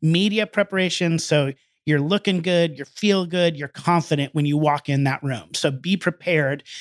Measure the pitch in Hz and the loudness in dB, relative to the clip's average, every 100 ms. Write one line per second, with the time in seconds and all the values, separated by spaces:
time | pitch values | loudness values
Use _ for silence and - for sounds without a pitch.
0 | 160 170 208 214 214 - 196 190 185 - | 0 2 2 0 -2 -2 -2 0 -2 0
1 | 170 165 - 151 139 135 _ _ - 147 | 0 0 2 2 2 -4 _ _ -2 0
2 | 147 202 208 185 170 175 170 143 139 - | 2 -2 0 -2 0 2 0 -2 -16 -4
3 | 208 196 180 180 175 151 139 - - 175 | 0 2 0 0 0 0 -8 -6 2 2
4 | 160 147 139 156 147 147 151 147 - 139 | 2 0 -2 -2 0 2 2 0 -2 0
5 | 139 135 143 120 80 - 151 135 170 190 | 0 -2 -4 -6 -8 -4 -2 -2 -2 -2
6 | - 170 - 160 139 143 - - | -2 -6 -2 0 0 -4 -10 -18